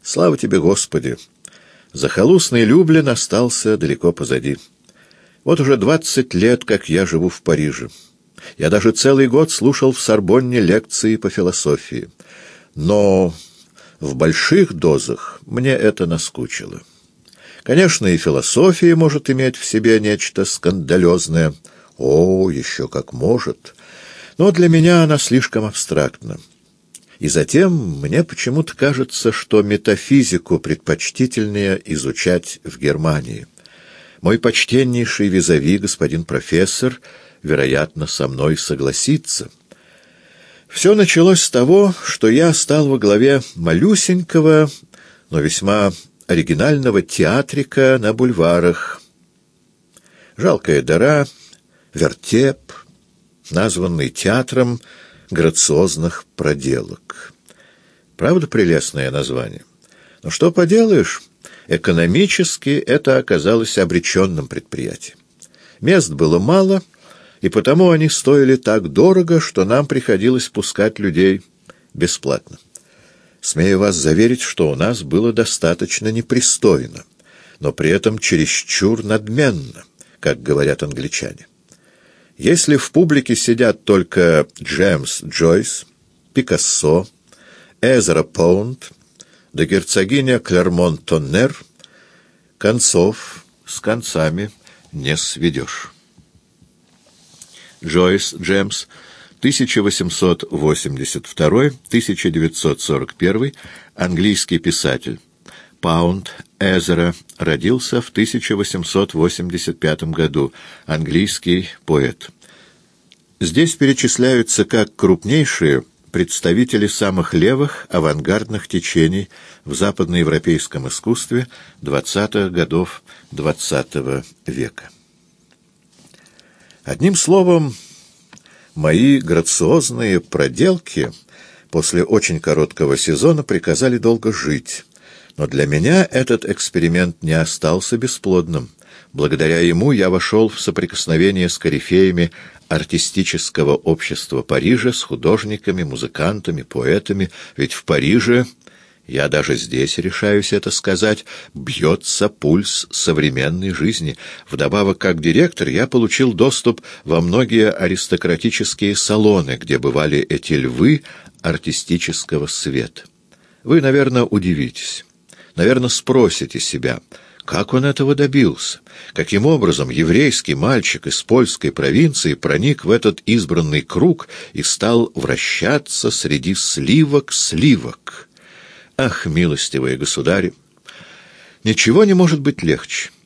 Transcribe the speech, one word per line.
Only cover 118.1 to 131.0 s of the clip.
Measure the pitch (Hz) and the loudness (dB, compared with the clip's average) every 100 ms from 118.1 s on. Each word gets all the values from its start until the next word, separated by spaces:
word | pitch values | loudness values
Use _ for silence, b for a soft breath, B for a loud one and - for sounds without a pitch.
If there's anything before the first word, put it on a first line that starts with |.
| 76 73 101 110 107 - | -2 -2 -2 -2 -10 -6
течений | 92 - 85 80 95 95 B B B | -6 -2 0 2 0 -6 B B B
в | - | -12
западноевропейском | 69 101 95 85 87 82 80 85 80 - 76 65 | -4 -4 -2 -2 0 0 0 0 -2 -2 -10 -10
искусстве | - - 120 - 120 123 B B B | -8 -4 -4 -2 -6 -6 B B B
двадцатых | - 71 - 98 104 104 95 | -4 -4 -2 -4 -2 -2 -2
годов | 87 78 82 90 - _ B B | -2 -2 -2 -4 -10 _ B B
двадцатого | 71 73 76 - 67 67 73 65 67 - _ - | -6 -4 -4 -4 -4 -4 -8 -6 -8 -8 _ -12
века. | 65 58 - - _ _ _ _ _ _ _ _ _ _ _ b b b b b b b b | -8 -8 -10 -20 _ _ _ _ _ _ _ _ _ _ _ b b b b b b b b
Одним | - 143 175 190 | -12 -2 0 0
словом, | - 190 180 170 147 110 B B B B B B b b b - | 2 4 4 2 0 -6 B B B B B B b b b -4
мои | 76 82 131 139 | 0 4 4 2
грациозные | - 82 80 - 82 156 123 120 113 92 | 2 0 0 0 2 2 0 -4 0 0
проделки | - - 69 - 175 180 - - | -2 -2 -2 2 0 0 -4 -6